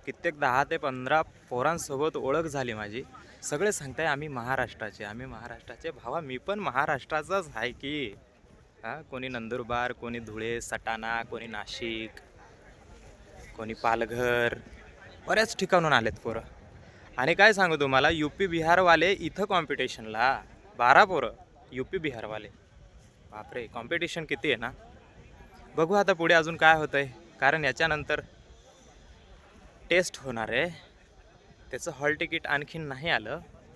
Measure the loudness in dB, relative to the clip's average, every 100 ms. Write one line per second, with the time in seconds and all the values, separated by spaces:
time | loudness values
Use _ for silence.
0 | -14 -6 -6 -2 2 2 0 -2 -4 -4
1 | 0 2 0 -8 -6 0 0 0 -4 -2
2 | -2 -2 -2 0 -2 -4 -4 -6 -8 -10
3 | -12 -18 -20 -14 -6 -2 -2 -2 -6 -4
4 | -2 -2 -4 -8 -4 -2 -2 -6 -12 -10
5 | -12 -12 -14 -14 -16 -16 -18 -14 -12 -12
6 | -8 -8 -6 -8 -6 -4 -2 0 0 -2
7 | -4 -6 -2 -4 -4 -6 -6 -6 -8 -6
8 | -8 -10 _ _ _ -20 _ _ -12 -12
9 | -12 -10 -8 -8 -8 -8 -4 -4 -4 -6
10 | -8 -8 -10 -8 -6 -6 -6 -8 -6 -6
11 | -4 -6 -6 -10 -10 -12 -12 -10 -8 -8
12 | -10 -14 -20 -20 -20 -20 -20 -20 -20 -20
13 | -20 -20 -20 -20 -18 -12 -10 -2 0 2
14 | 0 0 2 2 2 -2 -10 -20 -20 -20
15 | -20 -10 0 2 2 -2 2 4 6 4
16 | 2 -4 -8 -8 -10 -18 -20 -20 -20 -20
17 | -10 -2 2 6 6 6 2 2 4 4
18 | 4 2 -2 -2 -2 0 4 6 8 6
19 | 6 0 -4 -4 0 0 0 -2 -4 -6
20 | -6 0 2 0 -6 -20 -10 2 8 8
21 | 8 4 -2 -6 -20 -20 -12 -8 -6 -6
22 | -6 -8 -8 -10 -12 -20 _ -20 -20 -20
23 | -20 _ -20 -18 -12 -12 -10 -10 -6 -4
24 | -4 -6 -6 -4 0 0 -2 -10 -20 -20
25 | -20 -20 -20 -20 -20 -20 -6 0 2 4
26 | 4 4 6 6 4 6 6 6 4 -2
27 | -2 -8 -18 0 2 4 2 0 0 0
28 | -2 -4 -6 -18 -20 -20 -20 -20 -20 -20
29 | -20 -20 -20 -20 -20 -20 -20 -10 0 2
30 | 2 -4 -8 -6 -2 -2 -2 -6 -20 -20
31 | _ -20 -20 -20 -20 -20 -12 -10 -10 -2
32 | 0 0 -2 -4 -2 -2 -4 -10 -10 -6
33 | -2 -2 -2 -10 -12 -20 -20